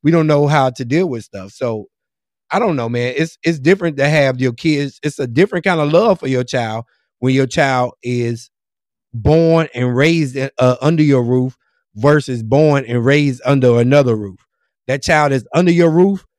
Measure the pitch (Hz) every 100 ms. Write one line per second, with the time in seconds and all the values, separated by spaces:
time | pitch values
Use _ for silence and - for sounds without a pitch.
0 | 147 165 156 147 147 151 131 123 120 151
1 | 185 120 - 98 95 - 123 110 98 _
2 | _ _ _ _ _ 196 226 143 117 120
3 | 120 139 160 - 160 160 135 190 170 139
4 | 143 156 135 127 127 117 160 147 143 -
5 | 147 - 131 120 190 175 190 170 147 156
6 | 226 185 131 127 123 127 113 113 120 _
7 | _ _ 127 131 131 - 139 127 123 _
8 | 120 123 117 117 - _ _ _ _ _
9 | _ 113 104 160 165 165 160 123 127 123
10 | 156 165 143 135 135 - 127 123 147 170
11 | 151 135 120 127 127 - _ _ _ 104
12 | 135 151 139 120 110 135 156 139 120 120
13 | 117 147 143 123 127 139 127 120 120 143
14 | 127 110 101 92 _ _ _ _ - 135
15 | - 156 147 135 - 160 185 175 170 160
16 | 196 196 _